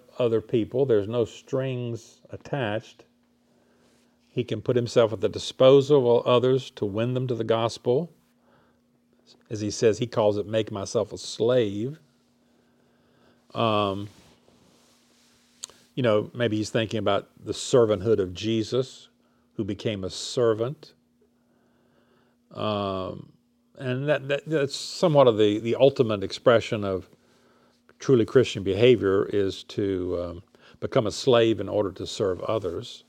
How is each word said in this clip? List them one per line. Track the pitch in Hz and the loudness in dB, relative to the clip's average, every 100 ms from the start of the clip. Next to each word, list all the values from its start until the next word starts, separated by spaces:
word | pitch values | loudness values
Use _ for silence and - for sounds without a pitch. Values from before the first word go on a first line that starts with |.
| _ - | _ -2
other | 120 113 | 0 0
people. | - 120 104 123 135 | 0 -2 -2 -2 2
There's | 110 101 | 2 2
no | 120 | -2
strings | 110 - - 131 131 123 120 117 - _ - | -2 -6 -8 -6 -4 -6 -6 -8 -12 _ -18
attached. | - - 143 113 107 - _ - _ _ _ _ _ _ _ _ _ _ _ _ | -18 -8 -4 -4 -4 -8 _ -20 _ _ _ _ _ _ _ _ _ _ _ _
He | - | -6
can | 113 107 | -6 -6
put | 117 123 | -2 -2
himself | 120 123 110 | 0 2 2
at | 107 | 2
the | 104 | -4
disposal | 98 - - 131 139 131 147 120 120 | -4 -10 4 6 6 6 4 4 2
of | 127 | 4
others | 123 127 131 131 | 2 4 0 -4
to | - | -8
win | 107 98 120 | -6 -4 -4
them | 127 127 | -4 -4
to | |
the | 117 | -4
gospel. | 113 113 113 - 123 127 170 _ _ _ _ _ _ _ _ _ _ _ _ _ - | 0 0 0 -4 -2 -2 -2 _ _ _ _ _ _ _ _ _ _ _ _ _ -12
As | 110 | -8
he | 104 | -6
says, | - 117 101 | 2 2 2
he | 120 | -2
calls | - 104 104 | 0 2 2
it, | 101 | -2
"Make | 110 107 | -4 -4
myself | 104 98 117 98 | -6 -4 -4 -4
a | - | -8
slave." | - - 117 127 107 101 120 156 _ _ _ _ _ _ _ _ _ _ _ _ _ _ _ | -12 -2 0 2 0 -2 -8 -10 _ _ _ _ _ _ _ _ _ _ _ _ _ _ _
Um, | 117 113 104 101 98 101 - _ _ _ _ _ _ _ _ _ _ _ _ _ _ - - _ | -4 0 0 -2 -4 -10 -16 _ _ _ _ _ _ _ _ _ _ _ _ _ _ -20 -20 _
you | - | -2
know, | 120 107 110 | 2 2 0
maybe | 123 117 107 | -4 -2 -2
he's | 104 | -2
thinking | 120 113 110 | -2 -2 -2
about | 101 98 - _ | 0 -2 -4 _
the | 110 | -10
servanthood | - - 131 113 101 107 104 | -10 0 4 4 2 2 0
of | 92 | 0
Jesus, | 90 107 113 107 120 135 - - _ _ _ _ | -4 -2 -2 -2 -4 -6 -10 -20 _ _ _ _
who | - | -10
became | 101 101 117 101 | -8 -6 -6 -6
a | 95 | -8
servant. | - - - 117 107 120 156 - _ _ _ _ _ _ _ _ _ _ _ _ _ _ _ _ | -10 -8 0 0 0 -4 -6 -18 _ _ _ _ _ _ _ _ _ _ _ _ _ _ _ _
Um, | - 107 104 98 95 92 98 - _ _ _ _ - | -6 -4 -2 -2 -4 -6 -10 -16 _ _ _ _ -12
and | 131 127 143 | -6 -6 -2
that, | 135 135 | -2 -2
that, | 143 151 | -6 -2
that's | 156 143 - | -2 -2 -6
somewhat | - - 185 143 127 | -10 -2 2 6 6
of | 107 | 6
the, | 107 107 | 4 2
the | 113 113 | -2 4
ultimate | 135 135 113 107 | 4 4 -2 -2
expression | 98 - - 113 - 110 | -6 0 4 4 2 -4
of | 101 95 - _ _ _ _ _ _ _ _ _ | -4 -6 -8 _ _ _ _ _ _ _ _ _
truly | - 127 | 2 2
Christian | 107 135 113 104 | 4 4 2 -2
behavior, | 95 95 123 113 98 98 - | -4 4 6 6 4 2 0
is | 101 98 - | 0 -2 -4
to, | - - 101 92 90 87 | -10 -6 -4 -2 -4 -4
um, | 87 87 - _ - - | -6 -10 -18 _ -20 -12
become | 101 135 104 | -2 0 0
a | |
slave | - - 120 113 101 | -2 2 4 4 0
in | 98 | -2
order | 98 101 | -2 -2
to | 90 92 | -4 -12
serve | - 101 90 | -4 -4 -4
others. | - 110 92 90 120 - | -4 -4 -4 -8 -12 -18